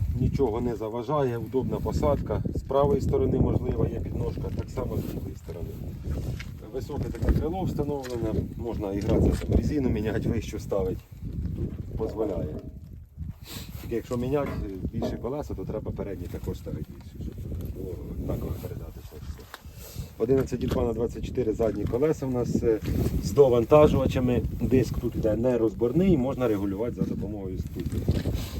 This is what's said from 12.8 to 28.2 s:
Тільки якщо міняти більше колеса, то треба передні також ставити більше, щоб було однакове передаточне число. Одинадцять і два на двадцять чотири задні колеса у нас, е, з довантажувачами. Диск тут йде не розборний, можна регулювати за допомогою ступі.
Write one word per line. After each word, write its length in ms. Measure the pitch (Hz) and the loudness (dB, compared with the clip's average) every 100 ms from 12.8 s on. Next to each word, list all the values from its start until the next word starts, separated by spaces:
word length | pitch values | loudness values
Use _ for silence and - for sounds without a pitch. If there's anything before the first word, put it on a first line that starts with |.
| - - - - - - - - - - | -16 -16 -16 -12 -10 -10 -12 -12 -10 -10
Тільки 140 | - 117 | -4 -4
якщо 220 | - 120 | -2 -2
міняти 340 | 127 143 139 - 101 95 - | 0 0 0 -4 -6 -6 -6
більше 240 | - 120 123 | -4 -4 -4
колеса, 320 | 113 147 - | -4 -6 -6
то 120 | 92 95 | -8 -6
треба 260 | 107 - | -6 -6
передні 360 | 101 98 90 - | -6 -6 -6 -8
також 300 | - - - | -8 -6 -8
ставити 280 | - - - | -6 -8 -8
більше, 420 | - - - - | -12 -14 -10 -10
щоб 440 | - - - - - | -8 -8 -6 -8 -8
було 200 | - - - | -8 -8 -8
однакове 400 | - - - - - | -6 -4 -2 -4 -6
передаточне 560 | - - - - - - | -8 -10 -10 -12 -14 -12
число. 260 | - - - - - - - - - - | -12 -12 -14 -16 -16 -16 -14 -12 -8 -2
Одинадцять 460 | 113 135 127 123 | 4 4 4 -2
і 40 | 123 | 0
два 160 | 131 | 2
на 100 | 120 | 0
двадцять 320 | 110 117 110 - | 0 -2 -2 -4
чотири 280 | - 113 | -2 0
задні 320 | 107 113 104 101 | 2 2 0 0
колеса 400 | 117 151 151 131 | 2 2 2 0
у 60 | |
нас, 240 | 123 117 - | 0 0 0
е, 160 | 120 107 - - - - | 2 2 0 0 2 0
з 80 | - | 2
довантажувачами. 1080 | - 110 120 113 151 151 131 127 135 123 120 - - | 6 8 8 8 10 10 8 2 2 2 2 0 0
Диск 380 | 113 131 113 - | 4 4 4 0
тут 160 | 120 - | -2 0
йде 200 | 110 107 | 0 2
не 220 | 127 120 | 2 4
розборний, 600 | 113 95 117 143 190 156 | 2 2 2 4 6 6
можна 300 | 123 123 123 | 4 0 2
регулювати 480 | 104 98 98 120 - | 2 0 -2 -2 -2
за 60 | |
допомогою 580 | - - 101 104 95 95 | -2 -2 -4 -4 -6 -4
ступі. 380 | - - - - - - | -4 -4 -4 -2 0 0